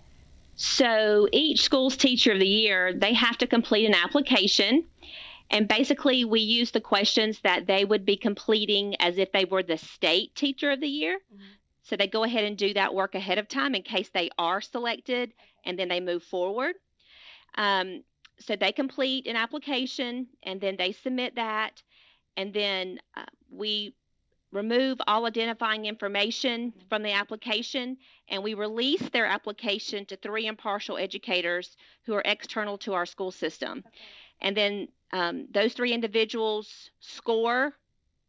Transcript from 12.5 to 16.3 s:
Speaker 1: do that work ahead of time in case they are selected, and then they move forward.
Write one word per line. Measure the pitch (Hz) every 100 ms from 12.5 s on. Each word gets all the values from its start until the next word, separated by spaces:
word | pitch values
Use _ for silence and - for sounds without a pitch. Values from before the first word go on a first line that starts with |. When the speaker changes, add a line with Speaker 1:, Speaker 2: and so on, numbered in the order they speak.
| 196
Speaker 1:
do | 202
that | 202 190
work | 190 190
ahead | 190 190 190
of | 214
time | 269 277
in | 208
case | - 208 202
they | 185 170 -
are | 170 196
selected, | - 247 240 233 - 247 240 - _ _
and | 180 180
then | 180
they | 180
move | 180 175
forward. | -